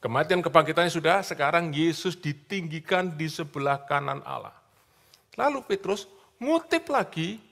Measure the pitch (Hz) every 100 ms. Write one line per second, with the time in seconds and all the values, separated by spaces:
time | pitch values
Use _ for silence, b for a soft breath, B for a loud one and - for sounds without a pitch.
0 | 120 120 156 180 170 156 151 156 175 170
1 | 156 185 190 156 143 170 170 143 165 156
2 | 190 175 151 143 _ 196 165 160 156 185
3 | 185 156 160 151 156 143 139 139 143 143
4 | 139 139 139 127 101 - _ b b b
5 | b b b - 247 277 240 196 175 202
6 | - B B _ 240 330 330 330 339 277
7 | - - 165 214 -